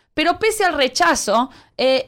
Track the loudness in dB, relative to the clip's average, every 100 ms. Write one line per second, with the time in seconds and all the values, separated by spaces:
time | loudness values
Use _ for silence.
0 | _ -4 -2 0 -2 0 -2 0 -2 0
1 | 0 0 0 0 -2 -8 _ -4 0 0